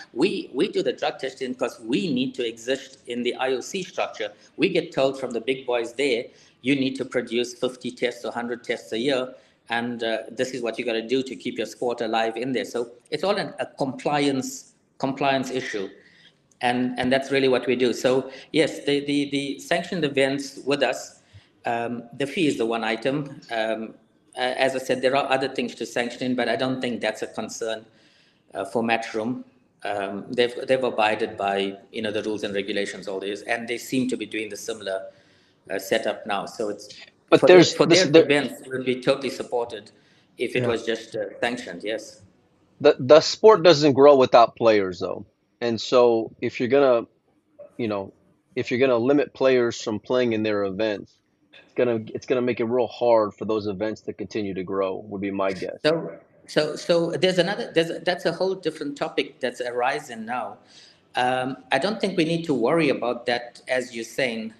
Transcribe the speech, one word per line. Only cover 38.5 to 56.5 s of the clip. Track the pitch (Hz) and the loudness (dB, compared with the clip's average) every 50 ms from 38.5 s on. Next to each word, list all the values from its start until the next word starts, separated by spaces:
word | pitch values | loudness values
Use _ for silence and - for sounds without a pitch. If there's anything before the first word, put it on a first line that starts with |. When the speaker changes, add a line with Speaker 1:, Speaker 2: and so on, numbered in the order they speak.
| - - - | -6 -12 -12
Speaker 1:
it | - | -8
would | 131 127 127 | -8 -4 -2
be | 127 123 127 | -2 -4 0
totally | - 147 135 - 127 123 | 0 0 0 0 -2 -4
supported | - - 117 - - 120 117 - 117 104 101 - - _ _ _ _ _ _ _ _ - | -6 -6 -6 -4 -4 -4 -4 -4 -8 -12 -14 -16 -20 _ _ _ _ _ _ _ _ -6
if | 127 113 - | -4 -2 -2
it | 127 123 | 0 0
Speaker 3:
Yeah. | 120 | 0
Speaker 1:
was | 117 110 - | 0 -2 -2
just, | 113 113 113 - - - | -4 -4 -4 -6 -8 -8
uh, | 110 104 95 - - | -8 -8 -8 -6 -4
sanctioned. | - 120 123 123 - 101 90 85 92 | -4 -4 -4 -4 -8 -10 -12 -10 -8
Yes. | 101 110 107 - - - - - - _ _ _ _ _ _ _ _ _ - | -6 -6 -6 -8 -12 -20 -20 -20 -20 _ _ _ _ _ _ _ _ _ 2
Speaker 2:
The, | 135 147 151 - | 4 4 4 4
the | 139 123 147 156 | 6 8 10 10
sport | 156 - - - - 220 220 185 160 | 8 6 2 6 8 8 8 10 8
doesn't | 180 165 143 151 156 127 | 8 8 8 6 4 6
grow | 123 139 147 143 | 8 10 10 10
without | 135 127 120 - 123 117 - - | 10 8 8 8 8 8 6 4
players, | - 120 113 110 104 98 92 90 87 | 4 4 6 6 6 4 0 -4 -6
though. | 95 90 92 95 101 - _ _ _ _ _ _ | -6 -6 -6 -8 -12 -16 _ _ _ _ _ _
And | 120 120 117 107 | -4 -2 -2 -2
so | - - 131 127 123 120 117 113 110 104 - - | -2 2 6 6 6 6 6 4 0 -4 -6 -6
if | - 120 - - | -6 -6 -4 -2
you're | 131 117 | 0 2
gonna, | 131 143 143 131 123 117 113 - _ _ _ _ _ _ _ _ _ - - - _ | 4 6 6 6 4 4 2 -2 _ _ _ _ _ _ _ _ _ -20 -20 -16 _
you | - 123 107 | -6 -4 -4
know, | 104 101 98 95 - _ _ _ _ _ _ _ - | -2 -4 -6 -8 -14 _ _ _ _ _ _ _ -6
if | 127 120 - | -6 -4 -2
you're | 131 117 | 0 2
gonna | 131 135 123 | 4 4 4
limit | 117 117 131 143 147 135 - - | 4 4 4 4 2 2 0 -2
players | - 135 131 131 127 120 120 113 - - | 0 2 4 4 4 4 2 -2 -4 -6
from | 120 107 101 | -6 -6 -4
playing | - - 127 127 127 120 113 | -4 -2 0 0 2 2 0
in | 107 107 | 0 0
their | 110 104 101 101 | 0 0 0 -2
events, | 98 95 95 110 110 104 95 - - _ _ _ _ _ _ _ _ - | -2 -2 -2 -2 -2 -2 -4 -8 -14 _ _ _ _ _ _ _ _ -20
it's | - - _ _ | -20 -20 _ _
gonna, | - 127 123 117 113 110 113 - | 0 0 2 0 0 -4 -6 -10
it's | 123 - | -8 -4
gonna | - 139 127 123 | -2 0 0 0
make | 123 120 - | 0 0 0
it | 120 | -2
real | 113 120 127 120 | 0 0 0 0
hard | 104 - - 123 120 117 113 107 101 95 | -2 -2 0 2 4 4 4 4 2 -2
for | - 110 | -6 -4
those | 101 110 110 101 | -2 -2 -2 -2
events | 104 98 92 107 110 104 - - | -4 -4 -4 -4 -4 -6 -6 -10
to | - 104 | -10 -10
continue | - 104 98 - 117 104 98 92 | -10 -10 -8 -6 -6 -4 -4 -4
to | 92 92 | -6 -6
grow, | 90 98 98 98 95 95 - 107 107 | -4 -2 -2 -2 -2 -2 -6 -8 -10
would | 104 98 | -8 -6
be | 98 98 98 | -4 -4 -2
my | 98 95 95 | 0 0 -2
guess. | 95 90 90 - - - - | -2 -4 -6 -8 -6 -2 0
Speaker 1:
So, | 151 165 165 165 - - - - _ _ _ _ | 0 0 0 -2 -8 -12 -14 -18 _ _ _ _
so, | - | -4